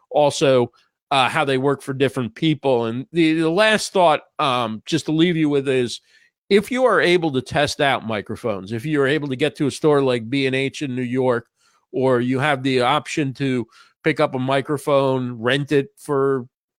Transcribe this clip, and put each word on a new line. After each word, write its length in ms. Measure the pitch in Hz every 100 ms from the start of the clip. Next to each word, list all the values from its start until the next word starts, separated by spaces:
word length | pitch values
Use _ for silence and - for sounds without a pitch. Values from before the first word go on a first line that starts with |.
| -
also, 640 | 147 143 - 143 127 120 _ _ _ -
uh, 180 | 139 120
how 160 | 147
they 140 | 139 131
work 240 | 139 135
for 100 | -
different 420 | 135 135 131 117
people. 520 | - 165 147 135 123 117
And 200 | 120 131
the, 220 | 170 160
the 160 | 160 160
last 420 | 170 214 208 -
thought, 300 | 196 170 147 - -
um, 440 | 147 123 113 110 -
just 200 | 160 -
to 60 |
leave 240 | 156 175 160
you 120 | 151
with 200 | 143 135
is, 320 | 131 120 - _ _ _ _ -
if 220 | 202 -
you 140 | 254
are 160 | 254 185
able 320 | 160 175 160
to 80 | 131
test 400 | - 156 143 -
out 260 | 143 120 110
microphones, 640 | 107 95 107 120 98 95
if 120 | 113
you're 220 | 147 151 131
able 220 | 147 143
to 80 | 127
get 200 | 151 -
to 120 | 143
a 20 |
store 320 | - 156 143
like 260 | 131 123 113
B 180 | 139 135
and 80 |
H 280 | 131 135 -
in 120 | 147
New 60 | 123
York, 480 | 123 131 127 117 - _ _ _ _
or 280 | 135 127 123
you 200 | 123 131
have 220 | 147 135
the 200 | 135 127
option 500 | 120 147 135 - 139
to 320 | 120 139 127 110 _ _ _
pick 160 | 160 147
up 140 | 147
a 40 | 131
microphone, 1040 | 131 139 135 143 - 139 135 131 123 123
rent 320 | 117 143 143
it 160 | 147 139 _
for, 500 | - 139 139 135 120 _ _